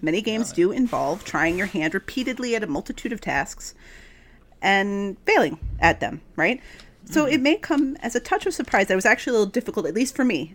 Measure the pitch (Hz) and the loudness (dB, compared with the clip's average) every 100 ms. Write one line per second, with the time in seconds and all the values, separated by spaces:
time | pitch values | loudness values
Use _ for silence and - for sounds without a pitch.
0 | 156 180 214 220 226 - 180 254 247 - | -2 -2 0 -2 -2 2 2 2 0 0
1 | 139 180 - 156 160 175 196 185 160 190 | -2 -4 -4 -2 0 0 -2 -2 -2 -2
2 | - - 254 247 247 226 208 147 - - | -6 -6 -4 -4 -2 -2 -2 -6 -6 -8
3 | 240 226 - 139 - - - - - - | -6 -6 -4 -2 -4 -8 -16 -18 -20 -20
4 | - - - - _ - 190 196 196 202 | -20 -20 -20 -20 _ -4 2 2 2 -2
5 | 202 190 - 427 160 156 - - 165 - | -4 -4 2 4 4 0 -8 0 2 2
6 | - - - - 165 254 - - - - | -2 -6 -10 -2 0 0 -8 -20 -20 -20
7 | - 311 294 294 269 403 - 294 269 277 | -2 2 4 4 4 2 2 2 0 -2
8 | 233 240 - 427 403 - 254 214 196 190 | -4 -4 -2 -2 -2 -4 0 2 4 4
9 | 214 247 - 233 202 247 - - 160 190 | 4 2 2 2 2 0 -2 -4 -2 0
10 | 254 - 254 165 156 | -2 0 0 0 -4